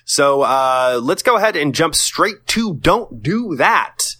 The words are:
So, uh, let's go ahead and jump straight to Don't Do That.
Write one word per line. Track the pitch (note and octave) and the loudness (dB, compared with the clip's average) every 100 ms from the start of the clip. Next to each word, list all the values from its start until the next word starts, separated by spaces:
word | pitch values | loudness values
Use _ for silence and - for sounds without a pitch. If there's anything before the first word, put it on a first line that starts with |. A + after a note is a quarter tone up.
So, | - - C#3+ C#3 | -4 0 2 2
uh, | B2+ C3+ C3 B2+ B2+ B2 | 2 2 2 2 0 0
let's | B2 F#3+ | -2 -2
go | - A3+ | 0 2
ahead | G#3+ F3+ | 2 0
and | D3 | -2
jump | C#3 D#3+ | 0 0
straight | C#3+ - - F#3+ G#3 - | 0 -2 0 -2 -2 -6
to | A3 A3+ | -2 -2
Don't | C#3+ - G#3+ - A#2+ | -2 2 2 0 -8
Do | A2+ A3 A#3 C3 | -4 -4 -4 0
That. | F3 G#3 - - - - | 2 2 -2 -4 -6 -8